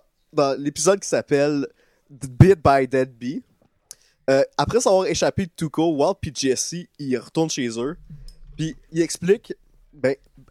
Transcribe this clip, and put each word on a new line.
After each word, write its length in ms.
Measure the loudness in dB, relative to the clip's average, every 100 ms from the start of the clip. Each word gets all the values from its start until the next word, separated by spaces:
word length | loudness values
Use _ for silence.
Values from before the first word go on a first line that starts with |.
| _ _ _
dans 260 | 0 0 0
l'épisode 400 | -6 -2 2 2
qui 80 | 0
s'appelle 600 | -4 0 0 2 -2 -6 -10 _ _ _
Bit 480 | -16 -2 6 6 6
by 240 | 4 2 2
Dead 280 | 0 -2 -4
Bee, 280 | -10 -10 -12 _ _ _ -20 -20 _ _ 0
euh, 100 | 0 0 -2
après 220 | -2 0
s'avoir 240 | 2 2 0
échappé 400 | -2 -2 -2 -6
de 60 | -6
Tuco, 400 | -6 -2 0 2
Walt 200 | 0 -2
puis 120 | -8
Jesse, 400 | -4 -2 -2 -4 -10 -14 -12
ils 200 | -6 -6
retournent 340 | -4 -4 -2
chez 180 | -2 -6 -4
eux. 160 | -6 -8 -16 -20 -20 -20 -18 -10
Puis 180 | -10 -10 _
ils 100 | -4
expliquent, 500 | -4 -2 0 0 -2 -18 _ _ _
ben, 220 | -4 -4 -4 _ _ -20